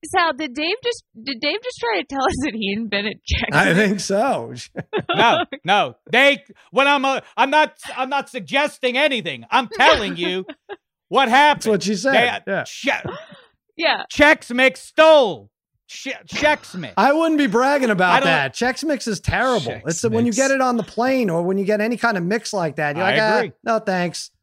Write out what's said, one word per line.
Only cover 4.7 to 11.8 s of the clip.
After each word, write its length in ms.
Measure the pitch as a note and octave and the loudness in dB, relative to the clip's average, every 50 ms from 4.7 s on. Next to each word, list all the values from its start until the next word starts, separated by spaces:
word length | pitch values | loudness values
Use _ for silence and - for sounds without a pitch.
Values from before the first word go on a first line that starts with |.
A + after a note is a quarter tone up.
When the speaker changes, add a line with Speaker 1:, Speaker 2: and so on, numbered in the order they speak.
| _ - - | _ -14 -12
Speaker 2:
<laughs> 320 | _ - G#4 - - - | _ -6 -6 -4 -4 0
Speaker 3:
No, 300 | - G#3+ A#3 - E4 F4 - - C#4+ _ | 2 4 4 4 2 0 -6 -8 -12 _
no. 300 | D#3+ G3 G#3 F3 C3+ A#2 _ _ - | 0 2 2 2 0 -4 _ _ -2
They, 320 | D3+ A#3+ C4+ C#4 C#4 - - _ G#3+ _ _ _ | 2 4 4 4 4 2 -4 _ -20 _ _ _
when 160 | - G#3+ C#4 C#4+ | 0 0 2 2
I'm, 160 | C#4+ C#4 C4 | 2 2 0
uh, 160 | C4+ C4+ A#3 - - _ | 0 -2 -2 -6 -10 _
I'm 140 | - A#3+ C#4 | 0 0 2
not, 240 | C#4 D4+ D#4 D4+ D4+ _ - - - - | 4 2 2 2 -2 _ -18 -14 -8 -8
I'm 120 | C4 C4 | -6 -4
not 200 | C#4+ C#4 C4 - | -4 -6 -6 -6
suggesting 680 | - B3+ G3 C3+ F3 C4+ D4 D4 - - - B3+ A#3+ B3+ | -10 -12 -10 -4 -2 0 0 0 -4 -4 -4 -2 0 2
anything. 480 | D4 D4+ C#4 A3+ F3+ E3 C#3 A#2+ A2+ - | 0 0 0 -2 -6 -6 -10 -10 -8 0
I'm 160 | - B3 C4+ - | 0 0 0 0
telling 480 | - - B3+ D4+ D#4+ C4+ G#3+ F#3+ F3+ E3 | 2 4 6 6 6 4 0 -6 -6 -4
you 280 | F3 F3+ F3+ F#3 F#3 - D4 _ _ _ G4+ - | -4 -4 -4 -6 -8 -10 -14 _ _ _ -18 -18
Speaker 1:
<laughs> 300 | _ _ _ _ _ _ | _ _ _ _ _ _
Speaker 3:
what 180 | F3 A#3+ C4+ A#3+ | 0 2 2 4
happened. 320 | A#3 C4+ D4 D4+ C#4+ F3+ - | 4 4 6 4 4 2 0
Speaker 2:
That's 40 | A3 | 0
what 160 | G#3+ F#3+ | 0 0